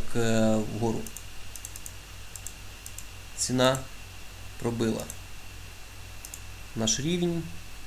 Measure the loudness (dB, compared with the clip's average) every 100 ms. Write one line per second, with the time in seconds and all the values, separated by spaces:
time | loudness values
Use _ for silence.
0 | 6 6 6 8 8 6 4 2 2 2
1 | -2 -6 -8 -6 -6 -8 -8 -8 -8 -10
2 | -10 -10 -10 -8 -8 -8 -10 -10 -10 -10
3 | -10 -10 -10 -2 2 6 6 6 -2 -8
4 | -10 -10 -10 -10 -10 -2 0 4 2 2
5 | -4 -8 -8 -10 -10 -10 -12 -12 -12 -12
6 | -10 -10 -10 -10 -10 -10 -6 2 4 4
7 | 4 4 4 2 -2 -6 -8 -8